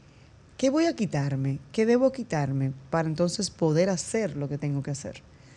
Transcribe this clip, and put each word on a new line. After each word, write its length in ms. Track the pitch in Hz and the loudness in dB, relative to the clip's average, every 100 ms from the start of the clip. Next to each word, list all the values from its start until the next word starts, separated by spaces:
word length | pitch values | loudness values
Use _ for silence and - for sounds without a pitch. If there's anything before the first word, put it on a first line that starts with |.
| - - - - - - | -20 -20 -20 -20 -20 0
qué 120 | 269 | 2
voy 160 | 294 330 | 4 2
a 120 | 330 | 2
quitarme, 600 | 202 147 143 135 135 139 - | -2 0 -2 -2 -2 -4 -4
qué 140 | - 220 | 0 4
debo 260 | 240 262 | 4 4
quitarme 640 | 262 - 156 139 135 135 135 - | 0 -4 -2 0 0 -2 -4 -2
para 180 | 165 160 | 0 0
entonces 420 | 156 175 175 190 | 0 0 0 -6
poder 400 | - 165 151 190 | 0 2 4 2
hacer 460 | 180 - 226 202 143 | 0 -2 -2 -2 -4
lo 140 | 143 | -6
que 80 | 143 | -4
tengo 260 | 147 139 | -2 -4
que 80 | 135 | -4
hacer. 320 | 139 98 - - - - | -8 -10 -14 -20 -20 -20